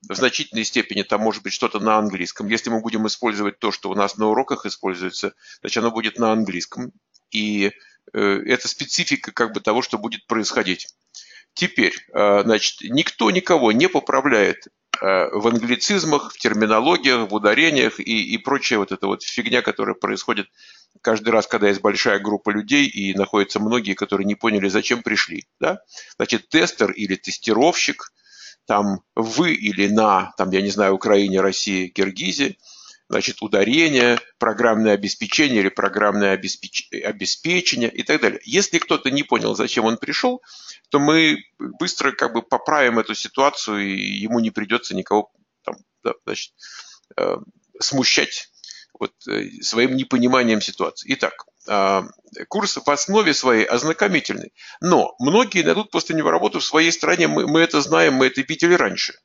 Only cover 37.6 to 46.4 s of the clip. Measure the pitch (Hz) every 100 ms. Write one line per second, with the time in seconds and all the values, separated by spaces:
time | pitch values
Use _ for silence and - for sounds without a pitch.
37.6 | 180 139 117 - - 156 208 - - 147
38.6 | 202 165 - 156 - 135 143 117 110 104
39.6 | 117 - 110 113 - - 254 254 _ -
40.6 | - - _ 147 143 160 160 151 - _
41.6 | 151 - 180 - 139 - 139 117 - 120
42.6 | - 151 131 117 110 110 110 - 135 -
43.6 | - 104 101 98 101 101 107 120 113 107
44.6 | 104 117 - 95 95 104 - _ _ _
45.6 | - - _ _ - - - 104